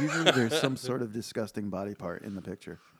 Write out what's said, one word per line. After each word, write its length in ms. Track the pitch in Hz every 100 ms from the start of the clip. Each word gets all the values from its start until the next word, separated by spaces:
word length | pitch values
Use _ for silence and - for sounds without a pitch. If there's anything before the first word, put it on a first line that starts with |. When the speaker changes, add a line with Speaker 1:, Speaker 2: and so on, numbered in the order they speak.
Speaker 1:
usually 320 | 151 160 170
there's 260 | 131 113 156
some 160 | 143 131
Speaker 2:
<laughs> 120 | 127
Speaker 1:
sort 120 | 127
of 100 | 117
disgusting 580 | 113 - 123 104 - 104
body 240 | 92 101
part 300 | 104 87 87
in 100 | 107
the 80 | 98
picture. 380 | 85 90 85 85 -